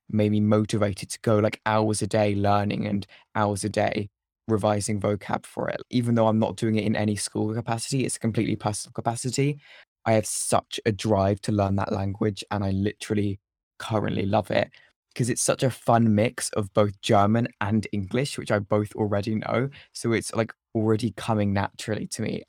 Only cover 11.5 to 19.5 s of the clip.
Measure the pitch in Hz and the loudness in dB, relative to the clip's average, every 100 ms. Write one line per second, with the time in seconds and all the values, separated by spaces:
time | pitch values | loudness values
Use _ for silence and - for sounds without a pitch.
11.5 | 107 98 98 - 104 98 98 113 101 - | 0 2 0 -2 -2 -4 -2 -2 -2 -6
12.5 | 101 98 95 101 - - 104 101 98 _ | -4 0 0 -2 -4 -4 -2 0 -4 _
13.5 | _ _ _ - 107 104 117 98 107 101 | _ _ _ -4 -2 0 -2 0 0 2
14.5 | 110 - - _ _ _ - 120 - - | 0 0 -6 _ _ _ -4 -2 0 -2
15.5 | - 135 - - 117 113 104 110 - - | 0 0 0 2 4 6 4 2 -2 -6
16.5 | - 101 - 104 98 - 107 101 113 120 | -4 -2 2 0 0 2 4 6 2 0
17.5 | - 101 110 - 104 95 123 143 - - | -4 -2 -2 -2 -6 -4 -2 -2 -6 -2
18.5 | 104 101 104 104 - 104 101 104 110 - | -2 2 0 0 -2 -2 0 -2 -4 -2